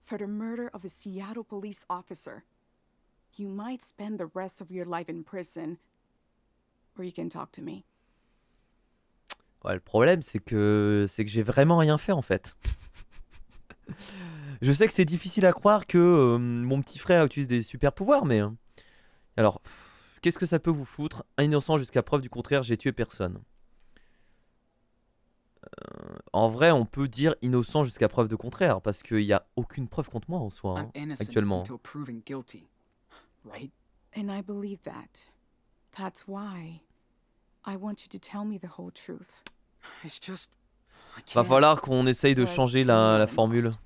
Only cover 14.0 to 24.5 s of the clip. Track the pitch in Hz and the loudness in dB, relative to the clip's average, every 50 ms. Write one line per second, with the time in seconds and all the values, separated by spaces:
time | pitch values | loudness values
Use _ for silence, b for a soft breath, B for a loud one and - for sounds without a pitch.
14 | B B 202 190 180 170 160 151 147 143 135 B 117 135 143 143 214 220 - - | B B -16 -14 -14 -14 -14 -14 -12 -12 -10 B 2 2 6 6 4 4 6 2
15 | 156 151 170 170 - 180 - 208 190 180 175 - - 208 214 202 - - - 175 | 2 2 2 -4 -6 -4 0 4 6 6 4 6 4 4 4 4 0 2 4 6
16 | 170 175 175 156 131 123 117 120 120 120 120 120 120 127 135 139 139 - - - | 8 8 8 8 6 6 4 2 0 -2 -2 -2 -2 0 -2 -2 -2 -6 -12 -10
17 | - - 180 170 156 139 - 143 139 120 120 120 110 - - 123 - 139 - - | 0 4 4 4 4 2 0 -4 -2 0 0 -2 -2 -4 -4 0 0 0 0 0
18 | 196 226 294 277 233 143 120 107 104 104 113 - _ b b b b b b b | 2 2 2 4 4 2 2 2 2 0 -6 -12 _ b b b b b b b
19 | b b b b b b _ - 110 104 - - _ - - - - - - - | b b b b b b _ 2 4 4 2 0 _ -20 -20 -20 -20 -20 -20 -20
20 | _ _ _ _ - 170 170 - 185 160 175 160 - 170 160 147 135 - - - | _ _ _ _ 0 0 0 0 -2 0 0 0 2 0 -2 -2 -4 -12 -10 -8
21 | 147 - - - - _ _ - 147 151 151 143 139 - 160 151 131 - - 127 | -8 -8 -8 -12 -16 _ _ 0 2 4 4 2 2 2 0 0 0 0 0 0
22 | - - 151 143 127 123 - 120 120 - 143 139 127 117 117 - - 135 123 - | 0 2 -2 -2 -2 -4 -8 -10 -2 0 0 0 2 0 -2 0 0 -4 -2 -2
23 | 113 - - - 98 87 90 101 - _ _ _ _ _ _ _ _ _ _ _ | -6 -6 -4 -6 -6 -6 -6 -10 -16 _ _ _ _ _ _ _ _ _ _ _
24 | _ _ _ _ _ _ _ _ _ _ | _ _ _ _ _ _ _ _ _ _